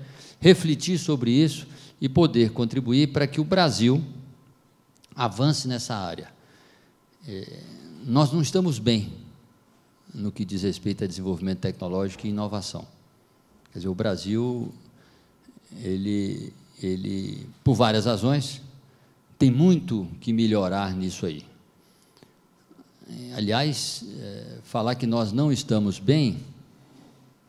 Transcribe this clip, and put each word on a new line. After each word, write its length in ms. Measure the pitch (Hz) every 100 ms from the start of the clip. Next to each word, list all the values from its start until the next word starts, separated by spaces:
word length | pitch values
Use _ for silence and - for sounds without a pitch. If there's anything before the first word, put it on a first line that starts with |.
| - - - -
refletir 560 | 165 185 165 147 - 175
sobre 340 | - 143 120
isso 340 | 127 156 - - - - -
e 80 | 135
poder 420 | 135 165 120 113
contribuir 640 | 113 117 - 117 127 147
para 120 | 151 143
que 120 | 160
o 60 | 151
Brasil 580 | 190 165 98 120 139 - - - - _ _ _ _ _ _ _ -
avance 520 | 120 98 143 156 127
nessa 280 | 123 - 110
área. 340 | 90 82 82 - _ _ _ _ _ _ _ _ 151
É, 320 | 95 - - - - 82 - 131
nós 260 | 123 147
não 100 | 165
estamos 380 | 143 190 180 123
bem 340 | 107 113 98 - - - _ _ _ _ _ _ -
no 180 | - 101
que 120 | 98
diz 200 | 95 95
respeito 400 | 98 90 104 95
a 40 | 98
desenvolvimento 520 | 87 95 87 92 90
tecnológico 640 | 95 90 90 92 98 92 110
e 60 |
inovação. 560 | 104 104 101 98 82 - _ _ _ _ _ _ _ _
Quer 80 | -
dizer, 100 | 92
o 60 | 92
Brasil, 800 | 110 92 95 110 123 123 113 - - - _ _ _ _ - - _ -
ele, 720 | 90 95 101 104 98 98 - - - -
ele, 680 | 95 92 98 98 98 101 - -
por 120 | - 113
várias 300 | 117 110 107
razões, 560 | 107 117 143 131 - - - _ _ _ _ _ -
tem 140 | 135
muito 560 | 123 175 170 - 110 87 -
que 140 | -
melhorar 600 | 113 110 107 92 98 98
nisso 320 | 92 92 87 90
aí. 200 | 76 - - _ _ _ _ _ _ - _ _ _ _ - _ _ - 117 123 120
Aliás, 720 | 104 113 151 135 - - - -
é, 380 | 101 104 - 117
falar 320 | - 120 113 123
que 120 | 120
nós 240 | 117 107
não 180 | 117 151
estamos 480 | 131 - 110 104 92
bem 380 | 98 151 131 87 - - - - _ - - _ _ _